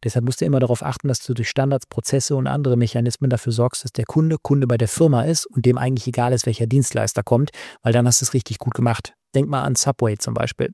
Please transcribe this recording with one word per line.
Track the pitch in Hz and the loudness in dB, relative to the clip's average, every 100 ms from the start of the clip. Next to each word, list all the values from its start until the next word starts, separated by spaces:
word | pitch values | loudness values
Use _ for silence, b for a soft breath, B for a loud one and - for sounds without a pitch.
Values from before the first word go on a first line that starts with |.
Deshalb | 117 123 | -2 -2
musst | 120 131 | -2 -2
du | |
immer | 170 139 | 0 2
darauf | 123 120 | 2 0
achten, | 147 131 143 | -4 -6 -4
dass | 127 - | -4 -4
du | |
durch | 120 113 | -4 -2
Standards, | - 135 135 - | -2 0 0 -4
Prozesse | - - 139 - 139 | -8 -2 -2 0 -2
und | 131 | 0
andere | 139 139 120 | 0 2 2
Mechanismen | 120 120 120 - 135 | 2 0 -2 0 0
dafür | 123 - | 0 -2
sorgst, | 113 123 - | 0 0 -2
dass | 127 | -10
der | - | -6
Kunde | 117 - 160 160 | -2 0 2 0
Kunde | - 143 131 | 0 2 2
bei | 120 | 2
der | 113 | 0
Firma | - 165 127 | 2 4 4
ist | 139 165 - | 2 0 -2
und | - 123 | 0 2
dem | 123 | 2
eigentlich | 127 131 117 | 2 -2 -4
egal | 123 123 | -2 0
ist, | 127 - | 0 0
welcher | 110 117 | -2 2
Dienstleister | 131 127 117 110 - | 2 2 0 -2 -2
kommt, | 110 120 143 B B B | 0 2 2 B B B
weil | - | 0
dann | 117 123 | 4 4
hast | 120 | 2
du | |
es | 123 | 2
richtig | 135 - 107 | -2 -2 -6
gut | - | -6
gemacht. | - 120 113 - _ _ | 0 0 0 -6 _ _
Denk | 135 143 | 0 0
mal | 143 | -2
an | 135 | -2
Subway | 127 - 135 117 104 | -2 -2 0 0 -2
zum | - | -4
Beispiel. | 117 117 - 131 | -4 -4 -4 -6